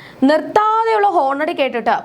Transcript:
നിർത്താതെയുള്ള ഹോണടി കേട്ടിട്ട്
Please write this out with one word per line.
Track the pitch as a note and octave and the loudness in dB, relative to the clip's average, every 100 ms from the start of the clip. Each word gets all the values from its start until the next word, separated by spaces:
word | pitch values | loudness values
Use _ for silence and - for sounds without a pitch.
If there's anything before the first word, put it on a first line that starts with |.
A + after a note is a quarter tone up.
| - - | -20 0
നിർത്താതെയുള്ള | C4+ D#4 D#4 G#4+ G#4+ A4 A4+ A4 G4+ | 2 2 0 0 0 0 0 2 2
ഹോണടി | E4+ C4+ C#4 D#4 | 2 0 -2 -4
കേട്ടിട്ട് | E4+ B3+ A#3 A#3 G3+ | -2 -4 -2 -2 -2